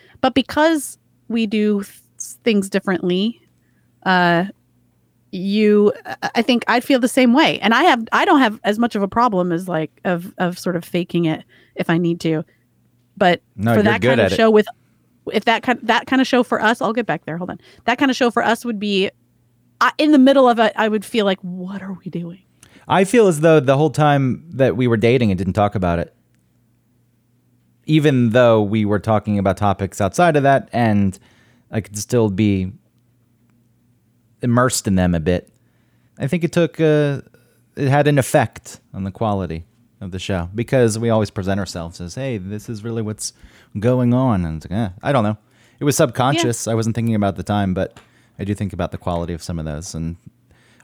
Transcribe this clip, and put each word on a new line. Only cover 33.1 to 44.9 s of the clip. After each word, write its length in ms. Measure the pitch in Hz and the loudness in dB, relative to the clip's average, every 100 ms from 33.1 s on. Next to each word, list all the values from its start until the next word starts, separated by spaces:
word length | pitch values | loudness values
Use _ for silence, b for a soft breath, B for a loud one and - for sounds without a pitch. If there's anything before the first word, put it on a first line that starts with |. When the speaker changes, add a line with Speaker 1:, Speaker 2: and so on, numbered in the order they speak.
| _ _ _ _ _ _ _ _ _ _ _ _ _ | _ _ _ _ _ _ _ _ _ _ _ _ _
Speaker 2:
immersed 440 | 123 120 127 - 113 | 0 2 2 0 -2
in 100 | 92 | 2
them 200 | 90 87 | 2 0
a 60 | |
bit, 280 | 78 87 - _ _ _ _ _ _ _ | 0 -2 -4 _ _ _ _ _ _ _
I 80 | 139 | -6
think 160 | 180 | -4
it 80 | 160 | -2
took, 300 | 175 165 - | 0 -2 0
uh, 400 | 160 151 147 139 - _ _ _ _ - | 0 2 0 -4 -10 _ _ _ _ -6
it 100 | 139 | 0
had 180 | 143 147 | 4 4
an 100 | 143 | 2
effect 600 | 120 151 117 - - - _ | 2 0 0 -4 -20 -20 _
on 120 | 95 95 | -10 -8
the 60 | |
quality, 520 | - 113 101 87 82 - _ _ _ | -4 -4 -2 -4 -8 -12 _ _ _
of 80 | 98 | -12
the 80 | 92 | -10
show, 300 | - 92 87 | -6 -4 -4
because 460 | 98 117 135 117 110 | -8 -2 2 2 0
we 100 | 117 | -2
always 200 | 110 104 | 0 -2
present 300 | - 95 98 | -4 -4 -4
ourselves 400 | 92 90 82 - | -6 -10 -12 -12
as, 140 | 87 127 | -14 -10
"Hey, 220 | 135 113 | -8 -8
this 320 | 92 104 - | -10 -12 -12
is 140 | 110 | -12
really 180 | 113 117 | -8 -6
what's 320 | 107 107 - b b b b 104 | -6 -8 -12 b b b b -4
going 340 | 117 127 123 | 0 2 2
on." 320 | 123 131 101 82 | 2 2 0 -2
And 120 | 80 | -6
it's 60 | - | -8
like, 80 | 95 | -6
eh, 120 | 113 | -6